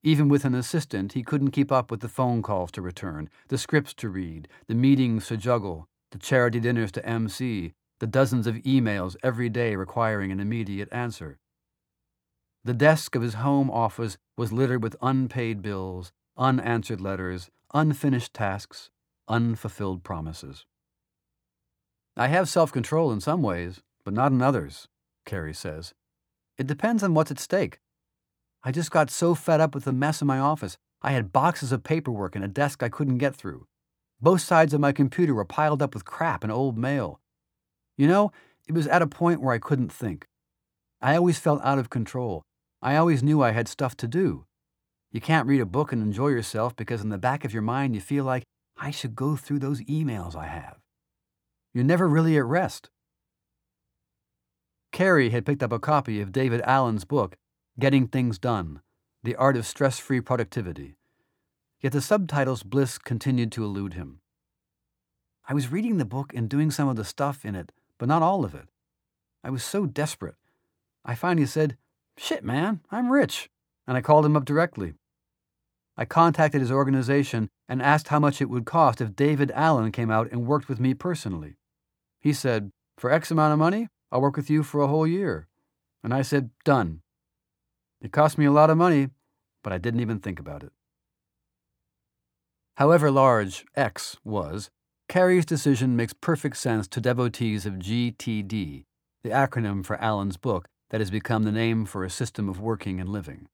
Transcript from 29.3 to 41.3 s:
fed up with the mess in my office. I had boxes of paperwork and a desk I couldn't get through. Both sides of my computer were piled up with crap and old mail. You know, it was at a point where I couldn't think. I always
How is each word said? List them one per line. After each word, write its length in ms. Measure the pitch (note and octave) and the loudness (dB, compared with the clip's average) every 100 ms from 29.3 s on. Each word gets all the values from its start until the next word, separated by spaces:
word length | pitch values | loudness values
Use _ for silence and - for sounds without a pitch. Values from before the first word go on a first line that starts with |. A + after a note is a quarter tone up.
fed 240 | E3 - D#3 | 2 2 4
up 160 | D#3 | 4
with 100 | C#3 | 0
the 80 | C3+ | -4
mess 280 | C3 D3 D#3 | 0 0 0
in 60 | C#3+ | 0
my 120 | C3+ | 2
office. 380 | C#3 D3+ F#2+ - _ _ | 2 0 -6 -12 _ _
I 120 | - | -2
had 200 | C3+ G#2+ | 0 2
boxes 400 | C3 D#3 E3+ C3 | 2 2 0 -2
of 100 | B2+ | -4
paperwork 540 | - D#3+ D3+ G#2+ F#2+ G2+ | 0 -2 -2 -4 -4 -4
and 80 | |
a 40 | G2+ | -6
desk 340 | G2 C#3+ - | -2 -2 -2
I 80 | A#2+ | -6
couldn't 260 | - C#3+ B2 | -2 -2 0
get 180 | C#3 | 0
through. 320 | - F#2+ C2 - _ _ _ _ _ | -4 -12 -12 -18 _ _ _ _ _
Both 220 | C3 F#3 | 4 4
sides 320 | - E3+ D#3+ | 4 4 6
of 80 | C#3+ | 4
my 100 | C#3 | 2
computer 420 | C#3 C#3 - F3 | 2 0 2 2
were 120 | A#2 G2 | 2 -2
piled 340 | - D3+ D3 | 0 0 2
up 140 | C#3 | -2
with 100 | A2 | -4
crap 380 | - - E3 - | -12 -4 -4 -2
and 100 | A2+ | -4
old 240 | A2 C3+ A2 | -2 -2 -2
mail. 460 | B2+ C#3+ F#2 C#2 _ _ _ _ _ _ _ - | -2 -2 -4 -8 _ _ _ _ _ _ _ 2
You 100 | C#3+ | 4
know, 260 | F#3+ G#3 - _ _ _ | 6 2 -2 _ _ _
it 60 | |
was 140 | D#3+ D3 | -2 2
at 140 | E3+ | 2
a 60 | D#3+ | 2
point 340 | - E3+ E3+ | 0 0 2
where 140 | C3 | 0
I 40 | A#2 | -2
couldn't 320 | - C#3 A#2 | 0 -2 -2
think. 380 | - A#2 D#2 - _ _ _ _ _ _ _ | -4 -8 -8 -14 _ _ _ _ _ _ _
I 160 | B2+ D#3+ | 2 4
always 220 | F3+ | 4